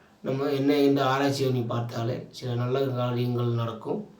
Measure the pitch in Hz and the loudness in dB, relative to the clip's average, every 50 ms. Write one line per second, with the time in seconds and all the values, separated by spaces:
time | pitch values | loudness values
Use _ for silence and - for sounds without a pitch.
0 | - - - _ - - 135 135 139 147 143 135 135 139 147 143 139 139 139 139 | -20 -20 -20 _ -6 -4 -2 -2 0 0 0 2 2 4 4 6 6 6 4 4
1 | 135 131 131 139 143 139 135 - 135 131 127 123 113 113 120 120 117 117 - 120 | 4 2 2 2 2 0 0 2 0 0 2 0 0 -2 -2 -2 -4 -4 -4 -4
2 | 117 117 143 160 - - - - 127 127 120 120 123 123 131 139 139 131 123 123 | -2 -2 -4 -4 -8 -12 -14 -10 -8 -4 -2 -2 -2 0 0 0 0 0 0 -2
3 | 123 123 120 120 123 123 120 120 120 120 117 117 117 113 110 110 - 143 156 214 | -2 -2 0 0 0 0 0 0 0 0 0 0 -2 -2 -4 -6 -6 -6 -6 -6
4 | - - - | -6 -10 -16